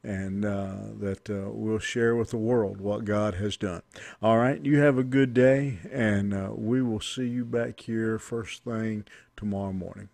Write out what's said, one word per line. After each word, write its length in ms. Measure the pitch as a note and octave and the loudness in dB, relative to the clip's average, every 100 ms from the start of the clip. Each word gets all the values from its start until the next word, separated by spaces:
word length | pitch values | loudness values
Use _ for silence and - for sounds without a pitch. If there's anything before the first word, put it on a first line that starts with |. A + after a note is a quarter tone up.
and, 440 | A2 G2 F#2+ G2 G#2 | -6 -6 -4 -2 -2
uh, 300 | G2 G2 G2 G#2 G#2+ | -2 -4 -8 -10 -6
that, 320 | G2+ F#2+ - | -6 -6 -6
uh, 200 | G2+ G2 | -6 -6
we'll 280 | A2 A2 A2 | -6 -2 -2
share 360 | - B2 A#2 A#2 | -2 0 2 2
with 140 | A2+ | 0
the 80 | A#2 | -2
world 420 | A2 B2 G2+ G2+ | 2 2 0 -2
what 240 | G2+ G#2 | -4 -4
God 320 | G#2 G#2 G#2 F#2+ | 0 0 0 0
has 220 | G#2 G2 | -4 -2
done. 240 | G2 F2 _ - - - | -6 -6 _ -20 -18 0
All 160 | G#2+ A2+ | 4 6
right, 260 | B2 C#3+ | 4 2
you 160 | C3+ D3 | 4 6
have 180 | C#3+ C3 | 6 4
a 60 | |
good 300 | B2+ C3+ C3+ | 2 4 4
day, 460 | A#2+ B2+ C3+ C#3+ G2 - | 6 6 6 2 -6 -8
and, 420 | C3+ A2 G2+ G2+ | 0 2 2 2
uh, 180 | G2 G2 A2 | -2 -4 -4
we 260 | A2 B2+ | 0 0
will 200 | B2 G#2+ | 2 -2
see 260 | - - B2+ | -4 -4 -4
you 160 | B2 | -2
back 380 | A#2 A#2 A#2 A2 | -2 -2 -4 -8
here 360 | - A2+ A2+ A2 | -4 -2 0 -2
first 460 | - A#2 A2 - | -4 -8 -8 -12
thing 400 | - A2+ A2 G#2+ G2+ - _ - | -6 -4 -4 -4 -8 -20 _ -8
tomorrow 380 | G#2+ G2 G2 | -4 -2 -4
morning. 340 | F#2+ F2+ G2 G2 | -6 -8 -12 -18